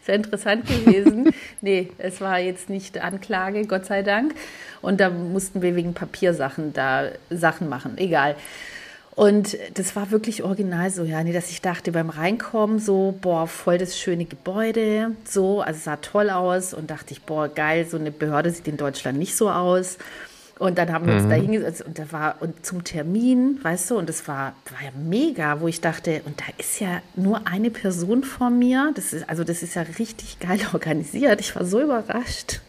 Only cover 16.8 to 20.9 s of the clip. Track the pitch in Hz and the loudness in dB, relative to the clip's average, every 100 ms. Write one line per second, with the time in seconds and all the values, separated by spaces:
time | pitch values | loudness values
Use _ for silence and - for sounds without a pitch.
16.8 | 156 151 - 139 - 156 147 151 151 165 | -10 -10 -12 -16 -4 -2 -2 0 2 2
17.8 | 165 165 151 147 151 147 170 170 - 147 | 0 -4 -4 -2 0 2 0 -2 -6 -2
18.8 | 143 139 135 135 175 - 214 175 180 180 | -4 -2 -4 -2 -2 2 2 2 4 2
19.8 | 185 - - - - - - - 185 175 | 2 -10 -16 -16 -18 -20 -20 -2 0 2
20.8 | 170 | 2